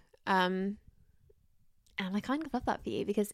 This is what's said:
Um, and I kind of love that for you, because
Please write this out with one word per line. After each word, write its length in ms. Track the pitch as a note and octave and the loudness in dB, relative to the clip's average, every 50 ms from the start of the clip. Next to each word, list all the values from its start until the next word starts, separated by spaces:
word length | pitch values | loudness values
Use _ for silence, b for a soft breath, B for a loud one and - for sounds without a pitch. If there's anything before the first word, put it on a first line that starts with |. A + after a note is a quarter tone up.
| - _ _ _ _ | -10 _ _ _ _
Um, 520 | - G3 F#3 F#3 F3+ F#3 F#3 F#3+ G3 G#3 - - - - - - - - _ - - - _ _ _ _ _ _ - _ _ _ _ - - | 0 2 4 4 2 2 0 -2 -4 -4 -6 -12 -20 -20 -20 -20 -20 -20 _ -20 -20 -20 _ _ _ _ _ _ -20 _ _ _ _ -8 -6
and 180 | G3 F#3 F#3+ | -4 -2 -2
I 40 | G#3 | -2
kind 240 | - - C4+ D4+ D#4+ | 0 0 0 -2 -2
of 80 | C#4+ - | -2 -4
love 120 | - - | -2 0
that 180 | - - - - | 0 0 0 -2
for 60 | - | -2
you, 160 | G2+ G#2 - | -2 0 0
because 260 | - G#3 G#3+ G#3 - | 0 2 2 0 2